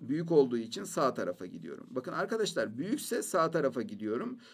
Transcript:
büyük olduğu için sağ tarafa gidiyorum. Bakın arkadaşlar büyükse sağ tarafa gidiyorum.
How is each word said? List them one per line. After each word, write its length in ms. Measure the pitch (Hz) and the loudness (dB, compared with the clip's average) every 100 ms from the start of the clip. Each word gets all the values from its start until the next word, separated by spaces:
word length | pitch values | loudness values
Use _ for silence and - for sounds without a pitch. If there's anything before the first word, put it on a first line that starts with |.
büyük 300 | 117 151 170 | -4 -2 6
olduğu 260 | 165 131 120 | 6 8 4
için 260 | 113 190 | -2 -6
sağ 300 | 202 - 139 | -4 0 2
tarafa 320 | 117 92 87 92 | 2 -4 -4 -10
gidiyorum. 420 | 87 80 69 - | -10 -10 -12 -8
Bakın 220 | 127 123 | -8 -4
arkadaşlar 680 | 160 202 226 196 - 107 117 | -4 -2 0 0 0 -2 -2
büyükse 440 | 175 294 - - | -2 -2 -2 -4
sağ 300 | - 185 160 | 0 2 2
tarafa 300 | 165 139 120 | 2 2 0
gidiyorum. 580 | 104 104 107 110 226 254 - | -4 -4 -2 -2 -2 -8 -14